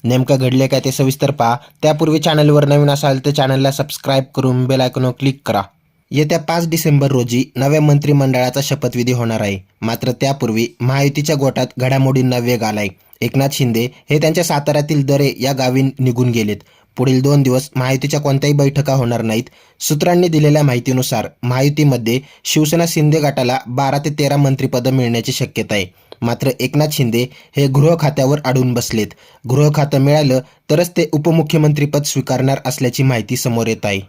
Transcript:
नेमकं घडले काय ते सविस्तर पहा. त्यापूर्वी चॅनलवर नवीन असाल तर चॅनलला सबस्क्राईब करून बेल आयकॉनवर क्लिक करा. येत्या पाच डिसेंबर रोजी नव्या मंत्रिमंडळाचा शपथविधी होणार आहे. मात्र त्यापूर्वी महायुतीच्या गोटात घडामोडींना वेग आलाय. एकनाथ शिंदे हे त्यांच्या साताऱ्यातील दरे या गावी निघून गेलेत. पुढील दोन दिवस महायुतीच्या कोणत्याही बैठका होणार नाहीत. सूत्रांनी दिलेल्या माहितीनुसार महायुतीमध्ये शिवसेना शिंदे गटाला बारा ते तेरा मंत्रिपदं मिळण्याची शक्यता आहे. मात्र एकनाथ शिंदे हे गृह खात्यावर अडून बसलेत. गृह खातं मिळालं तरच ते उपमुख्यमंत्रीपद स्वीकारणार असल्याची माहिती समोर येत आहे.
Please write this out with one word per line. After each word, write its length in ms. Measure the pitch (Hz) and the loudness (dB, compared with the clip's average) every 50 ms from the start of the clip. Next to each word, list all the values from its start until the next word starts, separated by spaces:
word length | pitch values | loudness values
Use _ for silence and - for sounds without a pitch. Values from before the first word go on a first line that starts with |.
| - | 0
नेमकं 320 | 117 123 131 127 - 143 | 2 0 2 2 2 2
घडले 300 | 131 131 127 127 131 131 | 2 2 2 2 2 2
काय 140 | 131 139 131 - | 2 0 -2 -2
ते 80 | 135 | -2
सविस्तर 380 | 131 - 135 127 - - 147 131 | -2 0 0 0 0 0 -2 -2
पहा. 260 | - - 117 117 123 123 - - _ _ | 0 0 0 0 0 -2 -6 -20 _ _
त्यापूर्वी 360 | - 151 151 151 165 160 151 156 | 0 0 2 2 0 0 0 0
चॅनलवर 460 | 151 175 156 151 151 147 147 147 143 | 0 0 2 4 4 4 4 4 4
नवीन 260 | 139 143 147 147 143 | 4 4 4 4 2
असाल 280 | 139 143 156 143 135 131 131 | 0 0 0 0 0 0 -2
तर 40 | 147 | -2
चॅनलला 420 | 143 151 135 131 135 135 135 139 | 0 0 0 0 2 2 0 0
सबस्क्राईब 520 | 139 - 135 - - - - - 135 135 131 - _ | 0 -2 -6 -6 -8 -8 -4 0 0 0 -2 -2 _
करून 320 | - 131 131 127 127 127 | -2 0 0 0 0 0
बेल 140 | 123 135 131 | 0 0 0
आयकॉनवर 320 | 127 127 127 131 127 127 123 _ | 0 0 0 -2 -2 -2 -2 _
क्लिक 220 | 135 139 131 - _ | -2 -2 -2 -2 _
करा. 160 | - 110 101 98 - _ _ _ _ _ _ _ _ | -2 -2 -2 -2 -4 _ _ _ _ _ _ _ _
येत्या 280 | 123 139 156 151 170 165 | -2 -2 0 0 0 -2
पाच 300 | 156 - 165 175 170 165 | -2 -2 -2 -2 -2 -2
डिसेंबर 400 | 160 165 - 160 143 139 139 135 | -2 -2 2 2 2 4 4 2
रोजी 360 | 131 127 120 117 120 123 135 - _ | 2 0 0 0 0 -2 -2 -2 _
नव्या 240 | 120 135 143 151 156 | -2 0 2 2 2
मंत्रिमंडळाचा 800 | 151 151 143 143 143 143 147 143 139 135 131 127 127 123 123 139 | 4 4 4 2 2 2 2 2 2 2 0 0 0 0 -2 -4
शपथविधी 500 | 143 - 139 - - 123 - 123 120 123 | -4 -4 -4 -2 -4 -4 -2 -2 -2 0
होणार 280 | 123 120 117 113 113 110 | 0 0 -2 -2 -2 -2
आहे. 180 | 110 101 98 95 - _ _ _ | -2 -4 -4 -6 -10 _ _ _
मात्र 300 | 107 113 117 117 - 127 | -6 -6 -4 -4 -4 -6
त्यापूर्वी 540 | 117 - - 135 135 139 131 113 107 113 117 117 - _ | -4 -2 -2 -2 -2 -2 -2 -2 0 -2 -2 -4 -4 _
महायुतीच्या 560 | 123 127 135 139 139 143 143 151 147 156 156 | -2 0 0 2 2 0 0 0 -2 -2 -2
गोटात 300 | 139 139 135 127 - 127 123 - - | 0 0 -2 0 -2 -4 -4 -4 -4
घडामोडींना 600 | 123 131 131 135 135 131 127 131 127 127 127 123 | -2 0 2 2 2 2 2 2 2 0 0 0
वेग 240 | 120 120 123 113 | 0 0 -2 0
आलाय. 260 | 110 110 107 104 104 98 90 _ _ _ _ _ | -2 -4 -4 -4 -6 -6 -8 _ _ _ _ _
एकनाथ 280 | 120 120 - 135 135 139 | -6 -2 0 0 0 0
शिंदे 360 | - - 139 120 113 113 120 123 - - _ - | 0 0 -2 0 0 -2 -2 -4 -6 -14 _ -2
हे 100 | 147 151 | 0 0
त्यांच्या 240 | 156 156 165 180 170 | 2 0 0 0 -2
साताऱ्यातील 600 | 170 160 143 151 - 143 147 147 147 160 147 139 | 0 -2 -2 -2 0 0 -2 -2 0 -2 -2 0
दरे 260 | 131 139 139 143 135 - - | 0 0 0 0 -2 -2 -2
या 120 | 123 131 | -4 -4
गावी 300 | 139 127 131 127 127 135 | -2 -2 -2 0 0 0
निघून 480 | 135 135 - - 135 131 120 120 127 123 | 0 0 -2 0 -2 0 0 0 0 0
गेलेत. 260 | 117 117 107 104 104 101 - _ _ _ _ _ _ | 0 0 -2 -2 -4 -6 -10 _ _ _ _ _ _
पुढील 260 | - 127 135 131 127 | -2 0 2 2 2
दोन 200 | 131 139 147 143 | 2 4 4 4
दिवस 280 | 135 131 123 131 135 - _ | 4 2 0 0 -2 -4 _
महायुतीच्या 440 | 135 127 127 135 131 - 147 156 147 | -4 -2 -2 -2 -4 -4 -4 -4 -2
कोणत्याही 340 | 147 143 135 139 147 143 147 | -2 -2 -2 0 0 0 0
बैठका 400 | 143 143 139 143 147 143 143 135 | 2 0 0 0 -2 -2 0 -2
होणार 280 | 139 123 117 120 113 | -2 0 -2 -2 -4
नाहीत. 220 | 110 113 110 113 131 - _ _ _ _ _ _ | -2 -2 -2 -4 -4 -6 _ _ _ _ _ _
सूत्रांनी 480 | - - 156 147 175 175 175 175 180 170 | -4 -4 -2 0 0 2 2 2 2 2
दिलेल्या 340 | 160 151 151 147 147 151 | 2 2 4 4 4 4
माहितीनुसार 640 | 147 139 123 123 120 131 127 127 123 - 127 110 104 - _ _ | 4 2 0 0 -2 0 -2 0 -2 -2 -4 -4 -4 -6 _ _
महायुतीमध्ये 800 | - 123 123 131 135 143 147 151 151 143 127 120 113 113 120 131 - - - _ _ | -4 -2 0 0 0 0 2 2 2 2 2 0 -2 -2 -2 -4 -4 -10 -20 _ _
शिवसेना 400 | - - 156 156 147 165 165 170 170 | -2 0 0 0 2 0 0 0 0
शिंदे 320 | - 165 151 151 151 160 | 0 0 2 2 2 2
गटाला 380 | 147 143 135 139 127 123 127 131 - | 0 -2 -2 0 -2 -2 -2 -4 -6
बारा 320 | 113 123 131 139 135 139 143 | -6 -4 -2 -2 -2 -2 -2
ते 120 | 147 160 | -4 -4
तेरा 260 | 147 147 147 139 143 | -4 -2 -2 0 2
मंत्रिपदं 540 | 143 143 139 135 131 139 127 - 123 120 131 | 2 2 2 0 0 -2 -2 -2 -2 -2 0
मिळण्याची 420 | 131 131 123 117 117 117 113 - | 0 0 0 0 -2 -2 -2 -4
शक्यता 420 | 127 - 135 - - 113 104 - 107 | -4 -4 -6 -4 -4 -6 -4 -2 -2
आहे. 120 | 104 90 90 _ _ _ _ - _ | -4 -4 -4 _ _ _ _ -12 _
मात्र 280 | 117 117 120 - - 135 - - | -4 -4 -4 -2 -2 -4 -2 -2
एकनाथ 260 | 123 127 - 147 151 156 | -6 -2 0 0 0 0
शिंदे 340 | 151 - 135 117 110 117 123 123 - - - _ _ | 0 -2 -2 0 0 -2 -2 -4 -8 -20 -20 _ _
हे 100 | 139 143 | 0 0
गृह 300 | 135 135 143 143 160 170 165 | 2 4 4 4 4 4 2
खात्यावर 380 | 156 139 147 143 131 131 147 147 147 | 0 -2 0 0 0 0 0 0 -2
अडून 300 | 131 131 131 127 127 120 | -2 0 0 0 0 0
बसलेत. 320 | 120 117 - - 110 104 101 - _ - _ _ _ - 117 | -2 -2 -2 -2 -4 -4 -4 -8 _ -20 _ _ _ -6 -2
गृह 220 | 127 135 151 151 151 | 2 2 2 2 2
खातं 240 | 156 147 147 147 135 | 0 0 0 0 2
मिळालं 420 | 135 143 147 151 151 135 127 131 - _ _ _ _ - | 2 2 2 2 2 2 0 0 -2 _ _ _ _ -2
तरच 200 | - 165 175 170 | 0 0 0 0
ते 180 | - 247 - - | 0 -2 -2 0
उपमुख्यमंत्रीपद 880 | - 147 151 175 160 165 151 151 - 160 151 151 147 147 143 147 147 143 | -2 -2 0 2 2 2 2 2 2 2 4 2 2 2 0 0 -2 -4
स्वीकारणार 560 | 143 - - 139 127 - 131 127 131 135 135 135 - | -4 -2 -4 -4 -2 -2 -2 0 0 0 0 -2 -4
असल्याची 360 | 127 131 - 131 120 - - | -8 -4 -2 -4 -4 0 0
माहिती 340 | 135 135 131 113 104 - 127 | 0 2 2 0 -2 -4 -6
समोर 300 | 123 - 127 117 117 113 | -4 -2 -2 -2 -2 -2
येत 200 | 113 110 107 - | -2 -4 -4 -2
आहे. 140 | 104 101 98 95 | -4 -4 -4 -4